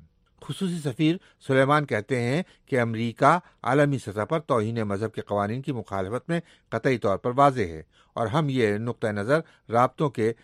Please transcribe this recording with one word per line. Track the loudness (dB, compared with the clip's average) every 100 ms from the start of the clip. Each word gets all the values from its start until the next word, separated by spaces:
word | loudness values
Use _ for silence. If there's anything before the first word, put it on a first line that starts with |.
| -20 _ _ _
خصوصی | -12 -6 -6 -4 -6
سفیر | 0 0 0 -8 _ 0
سلیمان | 2 4 2
کہتے | 2 -4 -2 -2
ہیں | 0 -2 -4 _ _
کہ | 0
امریکہ | 0 -2 -4 2 4 4 -2 _
عالمی | 0 2 2 0
سطح | -4 -4
پر | -2 -4
توہین | 0 0 0 -2
مذہب | -4 -4 -4
کے | -6
قوانین | -4 -2 -2 -4
کی | -6
مخالفت | -8 -6 -4 -4 -6 -4
میں | -6 -6 _ _
قطعی | -2 0 0
طور | 0 0
پر | -2 4
واضح | 4 4
ہے | -4 -6 -16 _ _
اور | -4 -2
ہم | 0 0
یہ | 2 2 0
نقطہ | -4 -4 -4
نظر | -4 0 0 -2 _ -2
رابطوں | 2 2 2 -4
کے | 0 -2 -2